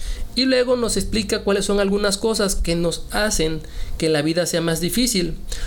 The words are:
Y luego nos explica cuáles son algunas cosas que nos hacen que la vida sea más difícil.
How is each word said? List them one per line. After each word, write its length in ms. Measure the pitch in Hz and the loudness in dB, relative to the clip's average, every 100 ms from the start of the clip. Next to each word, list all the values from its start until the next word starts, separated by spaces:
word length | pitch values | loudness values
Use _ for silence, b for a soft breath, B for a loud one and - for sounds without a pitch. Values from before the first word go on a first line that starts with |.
| B B B - | B B B 0
Y 100 | 262 | 2
luego 300 | 254 247 254 | 2 2 2
nos 220 | 226 - | 0 0
explica 460 | - 214 208 190 | 0 -2 -2 -2
cuáles 220 | 202 196 196 | 0 0 2
son 140 | 202 | 2
algunas 380 | 196 202 208 196 | 2 2 0 0
cosas 380 | 226 214 196 - | 0 0 0 2
que 200 | 170 170 | 2 2
nos 280 | 170 - - | 0 -2 -4
hacen 500 | 208 214 - 160 160 B B B - | -2 0 2 0 -2 B B B 0
que 120 | 160 | 2
la 120 | 151 | 2
vida 240 | 151 165 165 | 2 0 0
sea 160 | 170 | 0
más 180 | 165 160 | 0 0
difícil. 560 | 170 226 247 190 - - - B | 0 0 2 0 -2 -4 -6 B